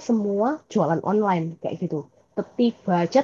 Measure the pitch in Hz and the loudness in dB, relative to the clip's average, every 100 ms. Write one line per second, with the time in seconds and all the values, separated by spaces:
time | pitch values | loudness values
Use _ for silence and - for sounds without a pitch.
0 | - 226 202 202 226 311 - 214 151 165 | 0 0 0 0 0 -2 -4 0 2 0
1 | - 208 208 180 160 165 - 170 180 156 | 0 0 2 0 -2 -6 -8 -6 -6 -6
2 | 143 _ _ - 202 - 240 - - 175 | -8 _ _ -10 -6 -2 0 -2 -2 0
3 | 175 262 | 2 2